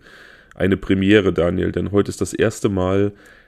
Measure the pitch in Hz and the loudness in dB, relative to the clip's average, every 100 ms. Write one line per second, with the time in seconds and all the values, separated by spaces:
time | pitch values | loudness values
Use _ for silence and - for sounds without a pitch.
0 | - - - - - - 95 95 - 95 | -10 -20 -20 -20 -16 -4 -2 0 0 0
1 | 95 107 95 87 87 90 87 90 92 101 | 4 4 4 0 0 0 -2 -2 -2 0
2 | - - 98 - 110 - 113 95 92 98 | 0 -4 -6 -2 -2 0 -2 0 0 0
3 | 101 - - - | -2 -6 -20 -20